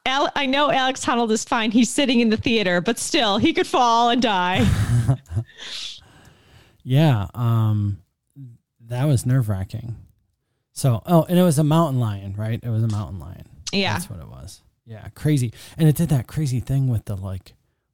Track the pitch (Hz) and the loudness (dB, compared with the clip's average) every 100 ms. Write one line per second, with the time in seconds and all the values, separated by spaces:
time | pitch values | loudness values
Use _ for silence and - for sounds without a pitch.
0 | 262 269 320 - 269 277 294 269 262 269 | -4 0 0 -2 -2 2 2 2 0 -2
1 | - 240 233 220 - 247 220 214 220 - | -2 0 0 -2 -2 -2 2 2 2 2
2 | 262 240 226 214 277 226 185 175 170 240 | 2 2 2 2 0 0 2 0 0 -2
3 | - 320 220 196 294 339 - 339 240 226 | -2 0 2 2 2 0 0 2 4 4
4 | 240 240 226 185 180 185 214 - 104 120 | 4 2 2 0 0 2 2 2 2 0
5 | 117 135 - 90 - - - - - - | 0 -2 -4 -8 -8 -12 -14 -12 -14 -16
6 | - - - _ _ - _ _ 120 135 | -20 -20 -20 _ _ -20 _ _ 0 4
7 | 160 110 95 120 120 113 110 107 101 95 | 4 2 -2 -2 0 2 2 2 0 -4
8 | _ _ _ 139 127 117 _ _ 117 123 | _ _ _ -20 -20 -20 _ _ -10 -2
9 | 151 127 123 131 107 95 - 113 120 110 | 2 2 2 0 0 -2 -6 -10 -10 -12
10 | - _ _ _ _ _ _ - 135 113 | -16 _ _ _ _ _ _ -2 0 0
11 | - 170 156 175 180 143 151 160 165 127 | 2 2 4 4 4 4 2 2 2 0
12 | 113 98 98 101 110 113 120 110 113 104 | -2 -4 -8 -6 -4 -4 -4 -2 0 -2
13 | 82 92 80 - - - - 196 185 170 | -6 -10 -14 -18 -20 -20 -6 -4 -2 -4
14 | - 87 - - 92 - _ _ - 104 | -6 -14 -16 -18 -20 -20 _ _ -20 -18
15 | - - 147 147 120 - - - 156 139 | -18 -6 0 0 0 -8 -14 2 2 4
16 | 170 139 - - 147 123 - 135 131 110 | 2 0 -2 -4 -4 -2 -2 0 0 -2
17 | - 95 95 98 - _ _ _ _ | -4 -8 -8 -10 -14 _ _ _ _